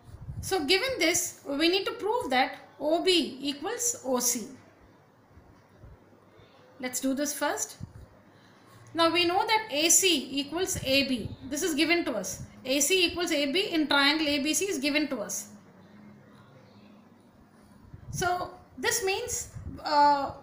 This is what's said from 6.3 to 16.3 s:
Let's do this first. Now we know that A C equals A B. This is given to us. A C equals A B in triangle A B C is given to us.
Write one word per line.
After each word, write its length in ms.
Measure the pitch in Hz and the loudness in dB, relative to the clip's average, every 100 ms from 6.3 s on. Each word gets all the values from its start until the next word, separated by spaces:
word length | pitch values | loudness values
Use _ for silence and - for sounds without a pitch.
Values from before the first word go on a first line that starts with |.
| - - - - - | -20 -20 -20 -20 -12
Let's 200 | 254 247 | -8 -4
do 140 | 269 | -2
this 200 | 262 294 | 0 -2
first. 440 | - 294 427 - - - - - - - - - - - - - | -2 -2 -2 -6 -8 -14 -14 -20 -20 -20 -20 -20 -20 -20 -20 -12
Now 180 | 311 330 | 2 2
we 140 | 339 349 | 4 4
know 200 | 370 440 | 2 2
that 220 | 440 427 | 2 0
A 180 | 277 330 | 0 4
C 400 | 330 381 311 247 | 6 6 2 0
equals 460 | 269 285 320 370 - 262 | -4 -4 -2 -2 -2 2
A 180 | 269 277 | 2 2
B. 200 | 254 185 - 262 | -2 -4 -10 -8
This 140 | 277 | -4
is 100 | 349 | -2
given 320 | 285 311 339 339 | 2 2 2 0
to 80 | |
us. 300 | 220 190 - - - | -4 -6 -10 -12 -16
A 160 | - 277 | -2 0
C 280 | 285 381 339 | 2 2 2
equals 240 | 330 349 | 0 -2
A 200 | 302 285 | 0 0
B 180 | 269 415 | 0 0
in 160 | 339 302 | 0 2
triangle 380 | 285 277 311 311 | 4 4 4 2
A 140 | 294 | 0
B 140 | 277 | 0
C 120 | 302 392 | 0 0
is 120 | 330 | -2
given 320 | 277 294 302 | 0 0 -2
to 100 | 247 | -4
us. 300 | 185 - - - - - - - - - - | -6 -8 -10 -18 -20 -20 -20 -20 -20 -20 -20